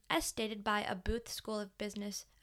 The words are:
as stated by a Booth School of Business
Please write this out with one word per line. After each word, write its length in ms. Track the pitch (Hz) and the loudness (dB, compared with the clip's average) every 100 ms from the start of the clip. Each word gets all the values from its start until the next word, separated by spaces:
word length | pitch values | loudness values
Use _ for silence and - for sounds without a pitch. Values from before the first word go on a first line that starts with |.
| - | 2
as 160 | 320 | 2
stated 380 | - - 220 214 | 2 0 -2 0
by 200 | 208 208 | 2 4
a 120 | - | 2
Booth 340 | 185 - 233 - | 0 0 0 -2
School 300 | - - 214 | -6 -2 -2
of 180 | 202 - | -4 -4
Business 500 | 208 208 202 196 - _ | -4 -2 -4 -6 -10 _